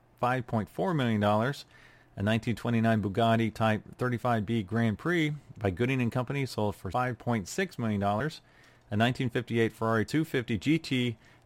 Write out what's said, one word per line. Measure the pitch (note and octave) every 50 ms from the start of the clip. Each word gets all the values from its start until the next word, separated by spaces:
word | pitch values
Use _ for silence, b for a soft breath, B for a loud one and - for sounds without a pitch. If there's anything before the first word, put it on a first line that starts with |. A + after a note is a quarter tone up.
| _ _ _ -
five | B2+ B2 B2+ C3 A#2+
point | - B2 A2 F#2+ -
four | - - F3 F#3+ E3+
million | C#3+ B2+ A#2 A2 G#2
dollars. | G#2 G#2 G#2+ G#2+ A2+ C3+ C#3+ - - - B B B B B B B B B
A | -
nineteen | G2 G#2+ A2+ A2+ - B2 G#2+
twenty-nine | - - A#2+ A#2+ A2+ A2+ A2+ A2+ A2
Bugatti | F#2+ G#2 F#2+ A#2 A#2 A2+ A2+ A2+ A2+ G#2+ -
Type | - A2+ A2 G#2+ G2+ - - - -
thirty-five | B2+ B2+ B2 A2 - B2 A#2 A2 G2+
B | A2+ A#2 A#2 G2+
Grand | F#2 A2 A#2 A#2 A2 G2+ -
Prix | - D#3+ F3+ E3+ D#3 D3+ D3 C#3+ - - - -
by | - G2
Gooding | F2 G2+ B2 B2 C3+ B2+
and | B2 A2+
Company, | - B2+ B2 - C#3 C#3+ C3+
sold | - - - G#2+ G#2 F#2+
for | - - F#2+
five | E2+ B2 B2+ B2+ A#2 -
point | - B2 A#2 A2 F2 -
six | - - G3 - - -
million | A#2+ A2 G#2 G2
dollars. | G2+ G2+ G#2 G#2+ C3+ D#3 - - - b b b b b b b b b
A | G#2 G#2
nineteen | A2+ B2+ B2+ - C3+ A#2+
fifty-eight | - C3 A#2 - A2+ A#2 A2+ G#2+
Ferrari | - - A2+ A2+ A2+ A2 G#2
two | - - D3+ D#3+
fifty | - - C3+ A2+ - A#2+ -
G | - C#3 D#3+ D#3+
T | - - C3+ B2+ B2 A#2+ A2 - b b b b b